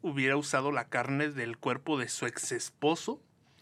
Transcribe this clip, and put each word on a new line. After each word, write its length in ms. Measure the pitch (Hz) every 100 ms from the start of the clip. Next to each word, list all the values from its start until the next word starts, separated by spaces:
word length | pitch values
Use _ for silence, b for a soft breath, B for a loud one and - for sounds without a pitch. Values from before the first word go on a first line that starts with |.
hubiera 340 | 175 139 131 139
usado 360 | 143 139 139
la 180 | 139 120
carne 400 | 127 123 139 151
del 280 | 139 117 113
cuerpo 400 | 135 123 - 147
de 120 | 120
su 160 | - 120
exesposo 960 | - - 120 - - 143 165 - 285 - _ b b